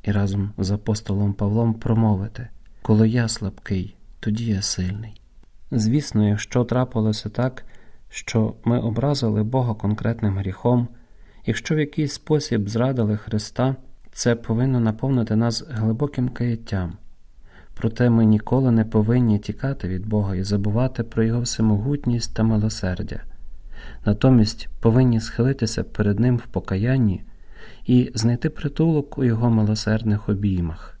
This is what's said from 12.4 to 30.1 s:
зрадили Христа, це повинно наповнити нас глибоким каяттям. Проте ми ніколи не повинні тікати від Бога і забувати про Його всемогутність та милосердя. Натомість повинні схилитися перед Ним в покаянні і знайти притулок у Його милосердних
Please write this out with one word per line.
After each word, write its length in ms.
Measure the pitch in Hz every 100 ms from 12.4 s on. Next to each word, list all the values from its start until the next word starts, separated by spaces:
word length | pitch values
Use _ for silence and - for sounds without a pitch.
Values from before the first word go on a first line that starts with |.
| - 117 101
зрадили 480 | 113 127 127 107 104
Христа, 580 | - 107 - - 131 131 - - -
це 240 | - 123 117
повинно 440 | - 110 135 123
наповнити 560 | 113 107 135 131 110 110
нас 280 | 117 113 -
глибоким 600 | 117 107 113 147 139 127
каяттям. 640 | - 120 113 - 98 87 - - - - - - - -
Проте 360 | - 117 113 123
ми 160 | 113 110
ніколи 460 | 107 - 127 131
не 140 | 113 110
повинні 540 | 110 101 123 120 104
тікати 480 | - - 135 131 92
від 200 | 92 104
Бога 280 | 107 98 92
і 80 |
забувати 600 | 98 104 101 107 131 -
про 200 | 113 113
Його 180 | 113 120
всемогутність 920 | 120 - 113 104 123 147 - 120 - -
та 80 |
милосердя. 760 | 113 110 110 - 92 87 - - - - - - - - - - -
Натомість 640 | 107 135 127 110 - - -
повинні 400 | 117 117 127 113
схилитися 640 | 113 - 123 135 110 -
перед 360 | 90 - 104 101
Ним 180 | 123 120
в 100 | -
покаянні 760 | 92 - 95 117 131 110 90 - - - - - - -
і 260 | 123 120 110
знайти 340 | 113 120 160
притулок 680 | - 147 143 165 151 143 -
у 60 |
Його 260 | 127 110 120
милосердних 800 | 113 107 107 - 107 110